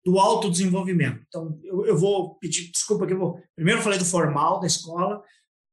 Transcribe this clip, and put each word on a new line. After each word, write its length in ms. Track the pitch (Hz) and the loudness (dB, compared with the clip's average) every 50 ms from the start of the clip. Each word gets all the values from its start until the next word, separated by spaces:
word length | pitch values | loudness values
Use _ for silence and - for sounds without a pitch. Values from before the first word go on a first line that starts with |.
do 160 | - 180 180 196 | 0 2 4 6
autodesenvolvimento. 1040 | 190 220 226 - 220 196 170 175 196 185 180 190 185 185 185 165 139 123 - - - _ | 6 4 4 2 0 0 0 0 0 0 0 0 0 0 0 0 0 0 -2 -6 -12 _
Então, 300 | - 160 165 160 151 - | -12 -10 -10 -10 -10 -12
eu, 220 | - 190 185 185 226 | -10 -6 -6 -2 0
eu 140 | 226 196 151 | 2 2 4
vou 380 | 185 196 202 190 180 - - | 2 2 2 0 -2 -4 -8
pedir 340 | _ - 170 - - 175 - | _ -8 -6 -6 -6 -6 -6
desculpa 360 | - - - - 214 175 185 | -6 -4 -2 0 0 0 0
que 60 | 170 | 0
eu 60 | 190 185 | -2 -2
vou, 200 | 185 170 170 - - _ _ | -2 -2 -4 -6 -14 _ _
primeiro 260 | - 165 180 233 226 | -2 2 2 2 2
eu 40 | - | 2
falei 140 | 214 196 190 | 0 0 0
do 60 | 180 | 0
formal, 540 | 175 - 170 160 147 143 143 151 165 285 - | 0 2 2 2 2 2 0 2 2 0 0
da 60 | 175 | 0
escola, 560 | 165 - - - 160 165 175 185 196 208 208 - _ _ _ _ _ _ _ _ _ | -2 -2 -2 -4 -6 -6 -4 -2 -2 -4 -6 -10 _ _ _ _ _ _ _ _ _